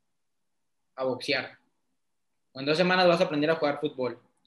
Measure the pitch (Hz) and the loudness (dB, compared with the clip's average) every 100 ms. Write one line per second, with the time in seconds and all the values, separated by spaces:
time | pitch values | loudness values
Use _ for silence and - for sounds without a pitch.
0 | _ _ _ _ _ _ _ _ _ - | _ _ _ _ _ _ _ _ _ -6
1 | 131 120 - 135 127 - _ _ _ _ | -4 -4 -4 -4 -6 -14 _ _ _ _
2 | _ _ _ _ _ 131 139 160 180 185 | _ _ _ _ _ -6 -2 2 2 4
3 | 180 170 175 147 151 160 147 143 151 127 | 4 4 2 0 0 0 0 -2 -6 -6
4 | 123 117 _ _ | -8 -8 _ _